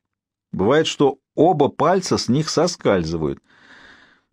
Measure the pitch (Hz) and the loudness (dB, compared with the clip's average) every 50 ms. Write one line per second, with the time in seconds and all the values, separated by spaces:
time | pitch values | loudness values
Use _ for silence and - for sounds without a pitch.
0 | _ _ _ _ _ _ _ _ _ _ - 85 92 110 143 160 156 - - - | _ _ _ _ _ _ _ _ _ _ -6 -2 0 2 2 2 0 -2 0 0
1 | 147 131 - _ _ _ - - 147 180 180 147 143 117 - - 135 160 185 190 | 0 0 0 _ _ _ 0 2 2 2 4 2 0 0 0 -2 0 0 0 0
2 | 180 - 120 101 - - 120 151 156 - - - 165 180 175 - - 131 101 92 | -2 -2 -4 -4 -2 -2 -2 -2 -2 -2 -2 -2 -2 -2 -4 -4 -2 0 0 0
3 | 82 78 85 82 78 71 67 - _ _ _ _ _ _ - - - - - _ | 0 -4 -4 -4 -4 -6 -6 -8 _ _ _ _ _ _ -20 -20 -20 -20 -20 _
4 | _ _ _ _ _ _ | _ _ _ _ _ _